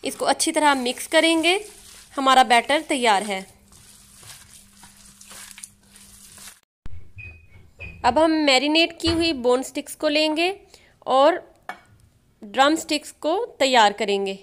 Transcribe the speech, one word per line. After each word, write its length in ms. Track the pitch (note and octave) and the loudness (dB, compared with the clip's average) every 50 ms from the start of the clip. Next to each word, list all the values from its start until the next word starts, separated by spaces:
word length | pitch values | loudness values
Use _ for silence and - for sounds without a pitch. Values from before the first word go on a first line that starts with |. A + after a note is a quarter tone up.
| - | -8
इसको 220 | C4+ - - B3 | -10 -8 -4 -2
अच्छी 260 | - C#4 - - D#4+ | -2 -2 -2 -2 -4
तरह 220 | D#4+ D#4+ D4+ D4 C#4 | -2 0 2 2 2
मिक्स 300 | C4 B3 A#3+ B3 - - | 2 -2 -6 -6 -8 -10
करेंगे। 520 | - - D#4+ D#4 E4 E4 E4 D#4 E4+ F4+ G#4 G#4 - - - - - - - - _ - | 0 0 2 2 2 0 2 2 0 0 0 -4 -10 -20 -20 -20 -20 -20 -20 -20 _ -8
हमारा 280 | - C4 C4 C4 B3+ B3+ | -2 2 4 6 6 6
बैटर 360 | G#3+ B3 A#3 A#3 - C#4+ D#4+ D4+ | 6 4 2 2 2 -2 -2 0
तैयार 400 | - D#4+ C4+ A#3+ A3+ G#3 F#3+ G3+ | -2 -4 0 2 2 2 2 0
है। 160 | G#3+ G3 F#3+ F#3 - - _ _ _ - - - - - - - - - - - - - - - - - - - _ _ _ - - - - - - - _ - - - - - - - - - - _ _ _ _ - - - - - - - - - - - - - _ _ _ _ _ _ - - - - - - - - - - - _ _ - - - - _ _ - - - - - | -4 -8 -8 -8 -14 -20 _ _ _ -20 -20 -20 -20 -20 -20 -20 -20 -20 -20 -20 -20 -20 -20 -20 -20 -20 -20 -20 _ _ _ -20 -20 -20 -20 -20 -20 -20 _ -20 -20 -20 -20 -20 -20 -18 -20 -20 -20 _ _ _ _ -20 -20 -20 -20 -20 -20 -20 -20 -20 -20 -20 -20 -20 _ _ _ _ _ _ -10 -10 -10 -12 -16 -20 -20 -20 -20 -20 -20 _ _ -20 -20 -20 -20 _ _ -18 -18 -16 -2 -2
अब 160 | A#3+ A#3+ D4 | 0 2 2
हम 120 | D#4+ E4 D#4+ D#4 D4+ | 2 2 2 0 2
मैरिनेट 540 | C#4+ C4 C4 C4+ D4 D4+ D#4+ E4 E4+ E4+ - | 2 2 2 2 0 2 2 0 0 -2 -6
की 80 | - E4 | -4 -4
हुई 220 | E4+ E4 E4+ E4 D#4+ C4 | -2 -2 -2 -2 -4 -2
बोन 220 | A#3 B3 B3 B3+ C4 | 0 0 0 0 -2
स्टिक्स 320 | - - D4 C#4+ - - | -6 -10 -10 -10 -10 -12
को 120 | _ - D4+ | _ -4 -2
लेंगे 400 | D4 D4+ D#4 D#4 D#4 D#4 E4+ F#4 G4+ G4+ - _ - _ _ _ _ _ - | 0 0 0 0 0 0 -2 -2 -4 -6 -14 _ -20 _ _ _ _ _ -6
और 340 | - B3+ C4 C#4 D#4 F4+ F4+ - - _ _ _ - - - _ _ - _ _ _ _ _ _ _ _ _ | 0 2 4 4 4 2 0 -8 -16 _ _ _ -18 -18 -18 _ _ -20 _ _ _ _ _ _ _ _ _
ड्रम 340 | - G#3 G3+ A#3 C4+ C#4+ D#4+ | -20 -8 2 2 4 4 4
स्टिक्स 340 | D#4+ - - D#4 D4 - - - _ | 0 -2 -4 -6 -6 -6 -10 -20 _
को 160 | - D4+ E4 G4+ A#4+ - - _ | -4 -4 -2 -2 -4 -8 -2 _
तैयार 340 | C#4+ C4+ B3+ A#3+ G#3+ G#3 G3+ | 0 2 4 4 4 4 2
करेंगे। 420 | - A3+ G3+ G3+ G3 G3 G3 G3 F#3+ | 0 -2 -2 -2 -2 -2 -6 -8 -10